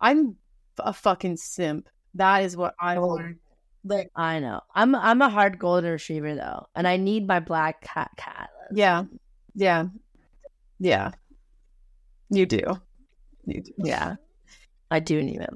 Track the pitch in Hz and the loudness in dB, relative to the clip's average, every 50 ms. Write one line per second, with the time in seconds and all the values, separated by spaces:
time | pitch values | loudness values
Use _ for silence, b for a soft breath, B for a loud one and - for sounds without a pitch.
0 | - 233 285 311 311 240 185 - _ _ _ _ _ _ _ - - 214 190 - | 4 4 6 6 2 2 -2 -8 _ _ _ _ _ _ _ -6 -4 -4 -6 0
1 | - 208 185 180 - 185 170 165 - - - - 180 156 151 156 - - _ _ | 2 2 2 2 -2 -4 -6 -6 -8 -12 -6 -4 -4 -2 -2 -4 -8 -12 _ _
2 | _ _ - 185 190 190 196 196 196 185 175 170 180 - - - 175 175 175 180 | _ _ -4 2 4 4 4 4 2 0 -2 -4 -4 -4 -4 -4 -4 -2 0 0
3 | 175 180 170 160 165 170 170 - _ _ _ _ _ _ _ _ - 196 202 196 | 0 0 -2 -4 -6 -10 -12 -16 _ _ _ _ _ _ _ _ -6 -4 -2 -2
4 | 180 180 _ - 165 160 160 160 139 120 104 - - _ _ 190 220 254 269 240 | -2 -4 _ -4 -2 -2 -2 -2 -4 -4 -6 -8 -10 _ _ 2 4 4 4 4
5 | - 220 233 254 285 254 202 208 202 202 185 180 - 175 175 180 170 170 165 151 | 4 4 4 6 4 4 4 4 2 2 2 0 0 2 2 2 2 0 -4 -4
6 | - - 160 156 147 151 151 139 - - - - - - _ - 175 180 180 185 | -6 -6 -6 -6 -6 -6 -6 -6 -8 -8 -10 -10 -14 -10 _ -2 0 2 2 2
7 | 190 196 214 220 202 190 190 175 165 - 170 160 156 160 160 - - - - 160 | 0 0 0 -2 0 0 0 -2 0 -2 -2 -2 0 -2 -4 -6 -14 -10 -8 -8
8 | 151 - - - - - - - - - - - - - 196 202 208 185 175 170 | -8 -8 -10 -16 -18 -16 -14 -16 -16 -16 -18 -20 -14 -6 0 2 4 4 4 2
9 | 190 - - - _ _ _ _ _ _ _ 196 196 185 175 165 160 180 190 220 | 0 -4 -10 -20 _ _ _ _ _ _ _ 2 2 4 4 2 0 -2 -6 -12
10 | - _ _ _ _ _ _ _ _ - - _ _ _ _ _ 185 180 123 95 | -20 _ _ _ _ _ _ _ _ -20 -20 _ _ _ _ _ 2 2 2 2
11 | 98 - - - _ _ - - _ _ _ _ _ _ _ _ _ _ _ _ | 2 -4 -8 -12 _ _ -20 -20 _ _ _ _ _ _ _ _ _ _ _ _
12 | _ _ _ _ _ _ 208 196 185 185 - 104 - - 185 185 - _ _ _ | _ _ _ _ _ _ 2 2 2 2 2 0 0 -2 -4 -6 -8 _ _ _
13 | _ _ _ _ _ _ _ _ _ - - - - - - - 185 156 - - | _ _ _ _ _ _ _ _ _ -10 -10 -10 -10 -12 -10 -6 -4 -2 -2 -2
14 | - 170 202 - - _ _ _ b b b b b b _ _ _ _ 160 160 | -4 -6 -8 -10 -14 _ _ _ b b b b b b _ _ _ _ -2 -2
15 | 160 - 156 151 160 - - - - - - | 0 0 -2 0 0 -4 -6 -8 -8 -10 -10